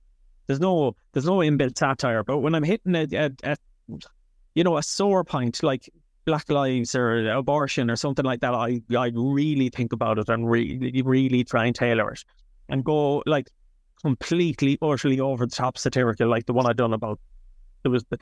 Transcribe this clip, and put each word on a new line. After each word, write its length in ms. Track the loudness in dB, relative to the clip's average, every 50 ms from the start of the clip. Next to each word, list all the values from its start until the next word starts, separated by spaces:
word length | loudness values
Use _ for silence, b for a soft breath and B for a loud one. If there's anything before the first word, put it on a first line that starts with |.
| _ _ _ _ _ -20 _ _ _
There's 140 | -4 -2 0
no, 360 | 2 2 2 2 2 0 -2 _ _ _ -4
there's 120 | -2 0
no 140 | 2 2 2
inbuilt 400 | 4 2 4 2 2 0 0 0
satire. 440 | -2 -2 -2 0 -2 0 0 0 0
But 180 | -2 -2 0
when 140 | 0 0 0
I'm 80 | 0 0
hitting 320 | 0 0 -2 0 0 0
a, 120 | 0 0 -2 -2
a, 160 | -2 -2 -2 -4 -6 -8
a, 140 | -8 -8 -8 _ _ _ _ _ -16 -16 -16 -16 -20 _ _ _ _ _ _ _ _ -2
you 80 | 0 2
know, 140 | 2 2
a 60 | 0 -2
sore 420 | -4 -2 0 2 2 2 2 0
point 380 | 0 -2 -2 -2 -2 -2 0 0
like 280 | 0 0 -2 -6 -12 _ _ _ _ _ _ -4
Black 240 | -2 -2 -2 0 0
Lives 440 | 0 0 2 2 0 0 -2 0 0
or 360 | 0 2 2 2 2 0 0
abortion 600 | 0 0 0 0 0 0 0 0 0 0 0 0
or 60 | 0
something 300 | -2 -2 -2 -2 0 0
like 140 | -2 -2 -2
that, 120 | -2 -2 0
I, 300 | 0 0 -2 -2 -4 -4 -2 0
I 180 | 0 0 0 -2
really 560 | -2 0 0 2 2 2 2 2 2 0 0
think 240 | 0 -4 -4 -4 -2
about 240 | -2 0 0 0 0
it 100 | 0 -2
and 220 | -2 0 2 2
really, 500 | 2 2 2 0 -4 -4 -4 -2 -2 -2
really 420 | 0 2 2 2 2 2 2 0 0
try 220 | 0 0 0 0
and 100 | 0 0
tailor 360 | 0 0 0 2 0 0 -2
it 120 | -4 -12 -18 _ _ _ -20 _ _ -20 -10 -6
and 160 | -4 -4 -2
go, 380 | 0 0 0 2 0 0 0 0
like, 240 | 0 0 0 -2 -4 _ _ _ _ _ _ _ _ _ _ -2
completely, 720 | -2 -2 -2 -2 -2 2 2 2 2 2 0 0 0 0 0 0
utterly 380 | -2 -2 0 0 0 0 2
over 260 | 0 -2 -2 -2 -2
the 100 | -4 -2
top 220 | -2 -4 -4 -4 -2
satirical, 500 | -4 -2 0 2 2 2 2 2 2 2
like 160 | 2 0 0
the 80 | 0 0
one 140 | 2 2
I 80 | 2 2
done 180 | 2 0 0 0
about, 260 | -2 -4 -6 -8 -8 -10 -20 -20 -20 -20 -20 -20 -20 -20 -20 -16 -4 -2
there 100 | 0 0
was 120 | 0 -2 -2
the 80 | -10 -10